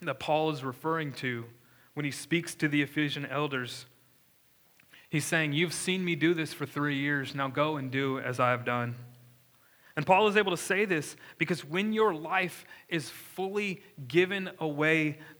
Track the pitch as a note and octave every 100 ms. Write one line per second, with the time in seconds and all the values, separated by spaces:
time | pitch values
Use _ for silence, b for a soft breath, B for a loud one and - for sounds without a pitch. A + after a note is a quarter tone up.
0 | E3+ C3 - D3+ D#3 C#3+ C3 B2+ D#3+ E3
1 | D3 B2 C3 A#2+ A2+ - b b b D3
2 | C#3+ - - E3+ E3 - D#3 D3 C#3 D3+
3 | D3 C#3 C#3+ C3+ D3+ C3 A#2+ - - _
4 | _ _ _ _ _ _ _ _ _ B
5 | B D3+ - E3+ D3+ D3 E3+ - - F#3
6 | F3+ D#3+ D#3+ E3 D3+ - C#3+ C#3+ D3 C#3
7 | C#3+ C#3+ C3 C#3 C3+ C3+ D3+ D3+ C3 C3+
8 | C#3 C3 B2 B2+ B2 B2 B2 B2 A#2+ A#2+
9 | - - - _ _ _ b b b -
10 | D3+ F#3+ G#3+ G#3 G3 E3+ - F#3+ G#3 D#3+
11 | C#3+ - B B E3+ E3 C#3+ F3 G#3+ A3
12 | A3 D#3 D#3+ F#3 F3+ - - B B E3+
13 | C3 - - - F#3+ G#3 G#3 F3 B -
14 | B2+ D#3+ F#3 G3 F#3 - D#3+ D3 D#3 D#3+
15 | D3+ C#3+ B B